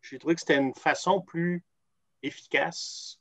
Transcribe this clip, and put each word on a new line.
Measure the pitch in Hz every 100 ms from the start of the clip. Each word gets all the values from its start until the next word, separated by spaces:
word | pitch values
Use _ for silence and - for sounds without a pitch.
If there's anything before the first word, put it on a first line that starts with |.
j'ai | - 131
trouvé | 156 165
que |
c'était | - 143
une | 135
façon | 123 160 143 - 190
plus | 180 165 175 175 _ _ _ _ _ _
efficace | 143 - - 139 156 175 - - - -